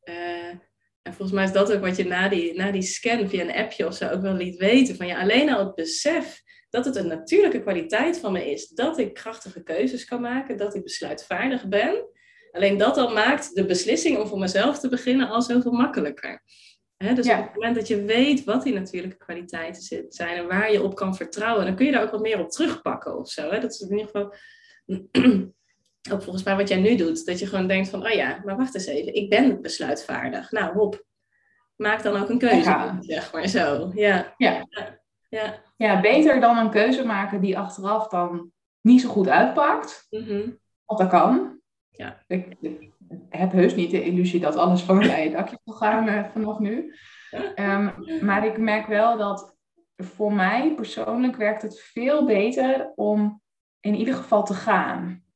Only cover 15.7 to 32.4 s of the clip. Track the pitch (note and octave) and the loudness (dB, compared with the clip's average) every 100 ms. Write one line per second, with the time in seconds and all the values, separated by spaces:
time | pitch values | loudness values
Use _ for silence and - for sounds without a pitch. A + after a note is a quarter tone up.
15.7 | A#3+ C4 - D3 - - - _ _ - | 2 0 0 -4 -6 -14 -14 _ _ -20
16.7 | _ _ _ G3 B3+ B3 A#3 - G#3 A#3 | _ _ _ -2 2 4 2 2 -4 -2
17.7 | A#3+ G#3+ G#3 G3+ A3+ C#4 C#4+ - A#3+ C4+ | -2 -2 -2 0 2 4 2 0 -2 0
18.7 | G3+ F#3+ F3+ F#3 - - E3+ F3 E3 E3 | -4 -4 -8 -10 -14 -14 -14 -12 -12 -12
19.7 | F3+ - E3 - - E3+ F3 F3 F#3 A3 | -12 -12 -12 -12 -10 -8 -6 -2 0 4
20.7 | G#3 G3 F#3+ F#3+ F#3+ E3 - A3 A3 F#3 | 2 2 -2 -4 -4 -8 -6 0 0 0
21.7 | F#3+ C4 C4+ A3 G#3+ A3 G#3 E3 - D4 | 2 2 4 0 -2 -2 -2 -4 -2 -2
22.7 | - - - - - - - D3+ G#3 B3 | -2 -6 -6 -8 -10 -10 -8 -4 -4 -4
23.7 | - F#3 G#3 G#3 G3+ G3+ - - - _ | -8 -4 -4 -4 -6 -6 -10 -20 -20 _
24.7 | _ _ F#3+ - C4 B3+ G3 F#3 _ _ | _ _ -10 -2 4 6 4 0 _ _
25.7 | _ _ _ - G3 - F#3 G3 G3 G3 | _ _ _ -8 -8 -6 -6 -2 0 2
26.7 | F#3 G3+ A#3+ E3 E3 - F3+ G3 F#3+ F#3 | 4 4 4 2 -2 -4 -6 -4 -2 0
27.7 | F#3+ F#3+ G3 G#3 G#3 C3 D3 G3 G3 C4 | 0 0 -4 -2 0 -2 -4 -8 -4 -4
28.7 | F#3+ F#3 C#3+ - - G3+ G#3 C4+ G3 D#3+ | -4 -4 -4 -4 -4 2 4 4 2 -6
29.7 | - D3+ D3 - B2+ C3 - - G#3+ F3+ | -8 -4 -6 -6 -6 -6 -8 -6 -4 -2
30.7 | F#3 G#3 - - _ _ _ _ _ _ | 0 0 0 -16 _ _ _ _ _ _
31.7 | _ G#3 A3 G#3 G3+ G3+ A#3+ | _ -2 -2 0 -2 0 2